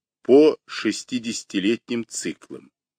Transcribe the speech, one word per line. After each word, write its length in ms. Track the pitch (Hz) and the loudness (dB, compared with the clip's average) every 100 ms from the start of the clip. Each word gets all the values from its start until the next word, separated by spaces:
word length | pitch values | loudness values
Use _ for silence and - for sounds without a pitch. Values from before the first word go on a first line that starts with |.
| _ _ | _ _
по 360 | - 139 156 - - | 4 6 6 2 -8
шестидесятилетним 1400 | - 110 - - 123 113 104 - 98 95 117 - 120 110 | -6 -4 -6 -8 -10 -8 -12 -8 -4 -2 -2 -4 -8 -8
циклам, 640 | - 82 - - 64 - _ _ | -10 -10 -12 -16 -20 -20 _ _